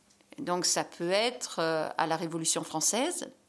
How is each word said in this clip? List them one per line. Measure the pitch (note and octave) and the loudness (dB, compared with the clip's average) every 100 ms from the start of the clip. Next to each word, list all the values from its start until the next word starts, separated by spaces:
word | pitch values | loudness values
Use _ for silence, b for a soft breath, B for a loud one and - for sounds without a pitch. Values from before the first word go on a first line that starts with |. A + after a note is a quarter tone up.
| _ _ - - | _ _ -18 -8
Donc | - F3+ F3 | -2 0 2
ça | - D3+ | 2 0
peut | - E3+ | -4 0
être, | F#3+ A#3 A#3+ - - | 2 2 -2 -6 -2
euh, | E3 D#3+ D3+ - | 0 2 0 0
à | E3 | 2
la | D#3+ | 2
Révolution | E3+ E3 D#3+ E3 | 0 -2 0 0
française, | - D#3 - G#3+ D4+ F4 - - | 0 0 2 2 0 -2 -8 -12